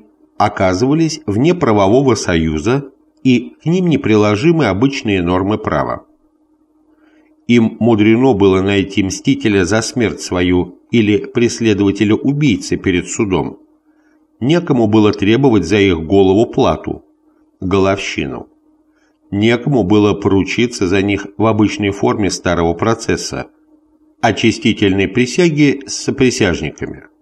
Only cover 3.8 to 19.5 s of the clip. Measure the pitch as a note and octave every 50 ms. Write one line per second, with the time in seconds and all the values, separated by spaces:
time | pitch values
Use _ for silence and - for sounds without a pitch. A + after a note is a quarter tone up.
3.8 | F3+ F3 D3 - - G2+ A2 G#2+ G#2 G#2 G#2+ G2+ B2 E3+ E3+ D#3+ C#3+ G#2 F#2 F#2+
4.8 | B2+ C#3 C3+ - - A2+ G2+ F#2+ F2 E2+ F2+ F#2 F#2+ G2 G#2+ - - G2+ E2 D2
5.8 | C2+ A#1+ A#1 - - _ _ _ _ _ _ _ _ _ _ _ _ _ _ _
6.8 | _ _ _ _ _ _ _ _ _ _ _ _ _ - A#2+ A#2+ A2+ A2 - -
7.8 | G#2+ A#2+ A#2 G2+ G#2+ A2 A2+ A#2 C3 C3+ A#2+ F#2+ G2+ G2 F#2 F#2 F#2+ G2+ G2+ G2
8.8 | F#2 - - G#2+ F#2+ F#2+ F2+ - - C#3 C3+ C#3 - A2+ G2+ G2 F#2 E2+ G#2+ A2
9.8 | A2 - - B2+ A2+ F#2+ D2 - - - F#2+ F2+ F2+ F2+ F2+ F2+ F2 F2+ - -
10.8 | _ - - A#2+ G#2+ G2+ G#2 G2 - - - A#2+ A#2+ A2 - - A#2 A2+ G#2 F#2+
11.8 | G2+ G2 G2 - A2 G#2 A2 - - C3 C#3+ C#3+ D#3 C#3 G2+ - - - F#2+ -
12.8 | - G2 F#2 F2+ F2 - - - A#2 G2 F#2 D#2+ C2+ - - - _ _ _ _
13.8 | _ _ _ _ _ _ _ _ _ _ _ - A2+ C3 E3 F3 F3 - C#3+ B2
14.8 | A2+ G#2 G#2 A2 G#2+ G#2 G2 - G2 F#2+ A2+ A2+ C#3 C#3 A2+ G#2 E2+ E2 G#2 G#2
15.8 | G2 G2 F2+ D#2+ D#2+ D#2 F#2+ G2 G2 F#2 F#2+ G#2 A#2+ - - - B2 F2+ D#2 -
16.8 | - - - D2 - _ _ _ _ _ _ _ _ _ _ - - F#2 F#2+ G2
17.8 | F#2+ F#2+ G2 F#2+ - - - - D#2+ C#2 B1+ A#1+ - - _ _ _ _ _ _
18.8 | _ _ _ _ _ _ _ _ _ - - G2+ G#2+ A#2